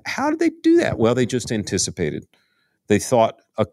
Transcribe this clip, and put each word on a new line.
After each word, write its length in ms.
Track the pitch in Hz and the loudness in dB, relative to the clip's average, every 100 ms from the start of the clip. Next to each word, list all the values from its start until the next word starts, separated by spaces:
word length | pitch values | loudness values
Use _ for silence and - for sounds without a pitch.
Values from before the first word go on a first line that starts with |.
how 240 | - - 285 | -8 -4 -2
did 100 | 320 | 0
they 120 | 330 320 | -2 0
do 140 | 330 339 | 2 4
that?" 220 | - - | 2 0
Well, 160 | 113 | 2
they 100 | 123 | 2
just 260 | 120 127 - | 0 -2 -4
anticipated. 760 | 110 95 95 - 85 78 71 - _ _ _ _ _ - | -6 -2 -4 -4 -4 -4 -6 -12 _ _ _ _ _ 0
They 100 | 104 | 0
thought 420 | - 120 113 - _ - | 2 2 2 0 _ -6
a 100 | 107 | -6